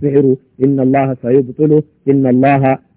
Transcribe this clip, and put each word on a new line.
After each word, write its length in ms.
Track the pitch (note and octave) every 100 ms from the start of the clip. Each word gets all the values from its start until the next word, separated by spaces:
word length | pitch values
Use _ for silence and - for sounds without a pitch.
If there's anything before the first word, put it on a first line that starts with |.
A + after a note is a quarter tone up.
sihiru, 380 | C#3+ C#3 C3+ C3 _ -
inna 240 | C3+ C3+
Allaha 340 | C3 C#3 C3+ B2+
sayubtilu, 600 | A#2+ C3 B2 A#2+ D3+ D3+ D3+ _ C3+
inna 220 | C#3 C3
Allaha 500 | B2+ C3+ C#3 C3+ C3 _